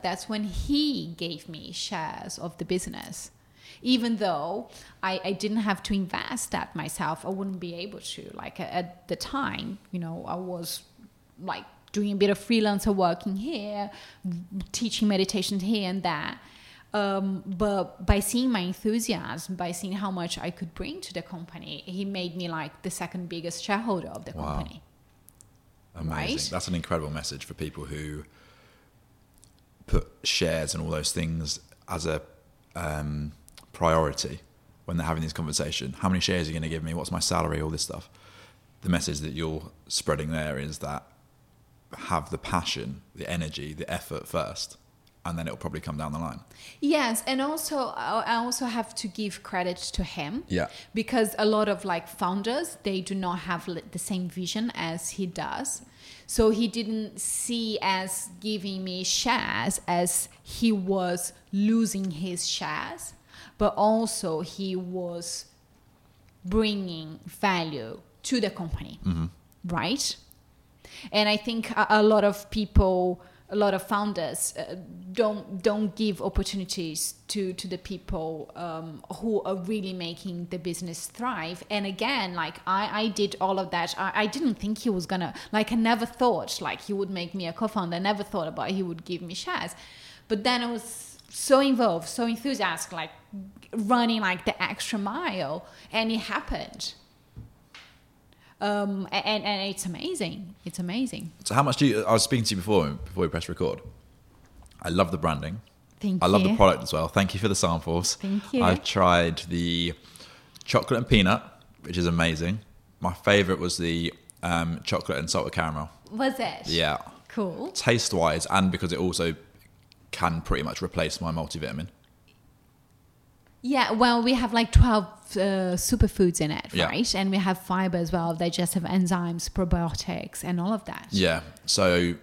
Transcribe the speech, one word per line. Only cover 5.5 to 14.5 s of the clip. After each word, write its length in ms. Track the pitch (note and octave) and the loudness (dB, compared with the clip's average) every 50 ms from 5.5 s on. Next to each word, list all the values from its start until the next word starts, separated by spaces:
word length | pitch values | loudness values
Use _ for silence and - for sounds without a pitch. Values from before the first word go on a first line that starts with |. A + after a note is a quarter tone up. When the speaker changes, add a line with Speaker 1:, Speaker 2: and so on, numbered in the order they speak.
| G#3+ A3+ G#3 | 0 2 2
Speaker 1:
have 200 | G#3+ G3 - - | 2 0 0 0
to 100 | - G#3 | 0 0
invest 580 | G3 F#3+ E3+ - - - - - A#3 - - - | 0 0 0 -2 -4 -4 -4 -4 -6 -6 -4 -4
that 240 | F3 - - - | -4 -4 -4 -6
myself, 500 | E3 D3+ D3+ - - F3 D3+ D#3+ - - | -6 -6 -4 -4 -2 -2 -2 -2 -4 -4
I 40 | - | -6
wouldn't 280 | F#3+ F#3+ G3 G3 F#3+ F3 | -4 -4 -4 -6 -6 -6
be 160 | F3+ F3 E3+ | -8 -8 -8
able 240 | E3+ F#3 G#3 G3+ - | -8 -8 -10 -10 -10
to. 320 | - - - - - - - | -10 -10 -10 -10 -12 -14 -12
Like, 260 | - - - - - | -12 -12 -12 -10 -8
a-, 120 | F#3 - - | -6 -4 -2
at 360 | F3+ F3 E3+ - - - - | -2 -2 -2 -6 -12 -6 -6
the 80 | - | -4
time, 640 | - - - - C#4 C4+ - - - - - F#3+ G#3 - - | -4 -4 -4 -4 -2 -2 -2 -2 -4 -6 -8 -8 -10 -12 -8
you 80 | - F3+ | -8 -6
know, 260 | E3+ E3 E3 F3 - - | -6 -6 -8 -8 -6 -6
I 80 | E3 | -6
was, 480 | F3 F#3 F3+ F3+ E3+ E3+ D#3+ - - - - _ - - - _ _ _ _ _ - E3+ | -6 -6 -6 -6 -6 -6 -6 -8 -8 -10 -14 _ -20 -20 -20 _ _ _ _ _ -12 -8
like, 220 | F#3+ - - - - - - _ _ | -6 -6 -6 -8 -14 -20 -20 _ _
doing 220 | - G#3 G#3 G3+ G3+ | -2 0 0 2 2
a 40 | |
bit 140 | G3 G3+ G3+ | 4 4 4
of 80 | G3+ - | 4 2
freelancer 560 | - - A#3 A3+ G#3+ G#3+ G3+ G3 - A3 G3 | 2 4 4 6 6 4 2 2 2 2 4
work 320 | F#3+ F#3 E3+ E3+ E3+ - | 4 4 4 2 2 -2
in 80 | G#3 F#3+ | -4 -4
here, 560 | G3 A3 D4+ E4+ A3 G3+ G#3 G#3 G3+ G3+ G3+ - - - - - - - F#3 E3+ E3+ F3+ F3 | -4 -4 -4 -4 -4 -6 -6 -4 -4 -4 -6 -8 -12 -18 -20 -14 -8 -6 -6 -4 -6 -6 -8